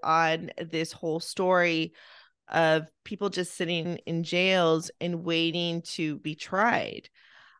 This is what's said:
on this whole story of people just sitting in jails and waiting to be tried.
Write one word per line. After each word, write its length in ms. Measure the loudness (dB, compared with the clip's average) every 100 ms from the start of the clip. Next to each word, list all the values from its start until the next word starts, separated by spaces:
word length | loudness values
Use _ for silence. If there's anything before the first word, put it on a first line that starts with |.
on 480 | 2 4 4 0 -4 -10 -6
this 220 | -4 -4
whole 280 | -6 -4 -4
story 720 | -6 -2 4 4 4 2 -2 -8 -20 -20 -20 _ _
of 380 | 2 4 4 0 _
people 240 | -12 -4 -4
just 280 | -2 -6 -4
sitting 400 | -2 -2 -2 -6 -4
in 160 | -4
jails 680 | 0 2 4 4 4 4 0 -6
and 240 | -4 -4
waiting 580 | 0 0 0 0 -2 -4
to 340 | -6 -6 -4 -4
be 160 | -8 -10
tried. 720 | -4 0 2 2 -2 -8 -16 _ _ -20 -20